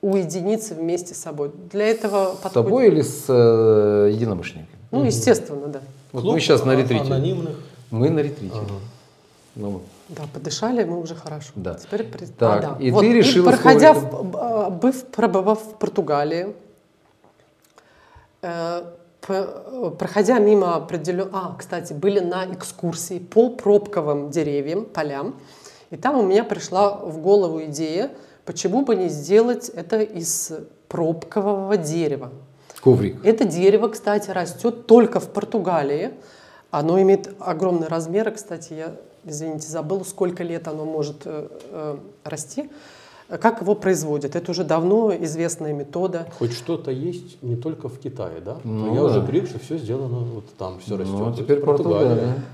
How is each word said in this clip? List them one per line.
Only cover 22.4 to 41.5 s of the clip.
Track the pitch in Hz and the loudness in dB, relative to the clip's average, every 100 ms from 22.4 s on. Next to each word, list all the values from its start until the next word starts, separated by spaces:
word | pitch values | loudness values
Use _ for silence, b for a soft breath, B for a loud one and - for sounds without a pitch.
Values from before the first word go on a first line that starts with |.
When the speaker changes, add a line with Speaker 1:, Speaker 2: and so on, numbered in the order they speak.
| 185 | -6
Speaker 1:
экскурсии | 185 - - 170 165 - 180 | -8 -12 -6 -6 -6 -8 -10
по | 175 - 247 | -2 2 2
пробковым | 247 202 202 202 185 151 147 143 | 2 2 2 2 -4 -2 -2 -2
деревьям, | 147 156 143 139 175 220 | -2 -2 -2 -2 -6 -6
полям, | - 151 139 165 262 B B B B B | -6 -6 -4 -8 -10 B B B B B
и | 156 | -4
там | 233 285 | 0 2
у | |
меня | 196 196 | 4 2
пришла | 233 196 - 185 202 202 | 2 -6 -4 2 2 0
в | 180 160 | -10 -4
голову | 160 202 180 160 | 4 4 4 -2
идея, | 156 147 160 165 269 B B B - | -8 -6 -4 -2 -4 B B B -14
почему | - 196 214 | -6 -2 0
бы | 277 208 | 2 0
не | 185 | 0
сделать | 151 143 202 233 240 - | -4 2 4 4 0 -6
это | - 170 220 | -12 -4 -2
из | 214 175 165 - - 156 - _ _ | -2 -4 -6 -6 -6 -10 -14 _ _
пробкового | - 160 165 - - 196 202 190 202 | -4 -2 -2 -4 -4 -2 -2 0 -2
дерева. | 156 165 160 135 123 - - B B B | 0 -2 -2 -4 -8 -16 -20 B B B
Speaker 2:
Коврик. | 139 113 101 87 | 4 4 2 0
Speaker 1:
Это | 190 226 226 | 2 2 2
дерево, | 165 190 202 220 | 2 4 4 2
кстати, | 220 - 208 202 | -4 -2 -2 -2
растёт | 190 175 151 233 226 - | -6 -6 -4 -4 -4 6
только | 226 233 185 | 8 8 2
в | - | -4
Португалии. | - 202 226 180 170 139 147 208 254 B B B B B | -8 -4 -4 -2 -2 -2 -4 -6 -10 B B B B B
Оно | 156 156 180 | -4 0 4
имеет | 190 196 - - | 4 4 0 -12
огромные | - 160 185 175 160 | -6 -2 0 0 -2
размеры. | 165 165 185 220 | -4 -2 -2 -2
Кстати, | 220 - 165 165 | -6 -14 -14 -14
я, | 156 160 160 - _ | -12 -12 -14 -20 _
извините, | 175 151 160 156 156 | -14 -10 -8 -10 -10
забыла, | 160 151 196 | -8 -4 -6
сколько | 180 - 185 180 | -6 -4 -4 -4
лет | 170 165 165 | -8 -8 -8
оно | 156 156 | -10 -8
может, | 160 147 151 - | -6 -6 -8 -12
э, | 156 - | -12 -12